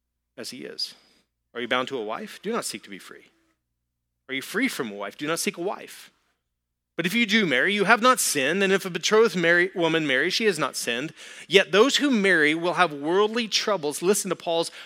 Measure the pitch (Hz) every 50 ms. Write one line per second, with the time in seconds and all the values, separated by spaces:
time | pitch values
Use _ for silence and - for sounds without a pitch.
0 | _ _ _ _ _ _ _ - 113 - 123 135 - - - - - - - _
1 | _ _ _ _ _ _ _ _ _ _ - 120 123 113 127 127 127 123 135 123
2 | 104 104 113 160 214 202 - - - 196 233 202 - - - 104 - 104 98 87
3 | - - - - - _ _ _ _ _ _ _ _ _ _ _ _ _ _ _
4 | _ _ _ _ _ - 131 135 - - - 208 269 233 - - 135 110 101 101
5 | 101 101 - - 147 147 165 165 - 208 170 175 170 202 226 - - - - -
6 | - - _ _ _ _ _ _ _ _ _ _ _ _ _ _ _ _ _ -
7 | 165 180 185 240 240 196 208 226 208 165 127 127 143 185 202 208 185 185 233 220
8 | 220 254 254 - - - - 147 131 143 175 196 196 190 196 190 - 190 175 185
9 | - - 208 220 233 220 - 185 165 170 175 175 180 - - 196 170 160 160 165
10 | 156 143 131 131 151 185 - - 226 214 175 147 147 127 - - - 123 117 120
11 | 143 170 - - - - - - - - 151 196 175 151 160 196 233 277 - -
12 | 285 294 254 214 190 196 180 160 147 147 156 170 170 175 160 165 180 165 147 143
13 | 143 160 175 196 214 214 220 240 233 208 - - - 220 202 180 147 151 139 -
14 | 170 185 208 - - 185 165 - - 170 165 165 170 - - - -